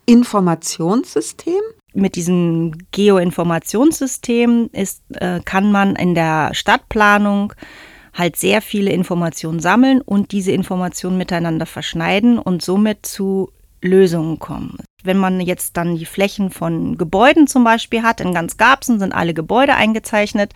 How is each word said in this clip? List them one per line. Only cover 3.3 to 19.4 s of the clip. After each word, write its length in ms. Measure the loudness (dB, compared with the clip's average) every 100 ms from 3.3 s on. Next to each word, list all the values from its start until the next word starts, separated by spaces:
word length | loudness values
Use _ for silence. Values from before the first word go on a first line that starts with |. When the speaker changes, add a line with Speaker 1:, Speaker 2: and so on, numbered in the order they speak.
| -2 -2 -2 -2 0 2 2 -4 -6 -2 0 2 2 0
Speaker 2:
ist, 300 | -4 -6 -8 -16
äh, 260 | -8 -6 -4
kann 280 | -4 0 2
man 240 | 2 2 2
in 180 | 0
der 380 | 2 0 0 -2
Stadtplanung 1000 | -2 0 0 0 2 4 4 2 0 -4 -8 -20 -20 -20 -20 _
halt 240 | -4 -4 -2
sehr 240 | 0 0
viele 300 | 0 -2 0
Informationen 720 | -2 -2 -2 -2 -4 -6 -2
sammeln 420 | 2 4 4 2
und 300 | 2 -2 -2
diese 200 | -4 -2
Informationen 640 | -2 -2 -4 -4 -6 -4 -4
miteinander 480 | -2 -2 -2 -4
verschneiden 720 | -6 -8 -8 -4 -2 2 4 4
und 240 | 0 -2
somit 440 | 0 0 0 -2 -8
zu 440 | -6 -2 -2 -4 _ _ _
Lösungen 580 | 2 6 6 2 -2 -6
kommen. 400 | -8 -10 -10 -12 -18 _
Wenn 160 | -2 0
man 220 | 2 0
jetzt 360 | -2 -4 -6 -4
dann 200 | -4 -4
die 100 | -6
Flächen 440 | -4 -2 -2 -6
von 480 | -4 -4 -2 -4 -4
Gebäuden 480 | -2 2 4 6 4
zum 180 | 4
Beispiel 380 | 4 2 0 -2
hat, 180 | 0 -2
in 140 | -2
ganz 220 | -2 -4 2
Garbsen 420 | 2 2 0 0
sind 160 | 0
alle 180 | -2 -2
Gebäude 420 | -2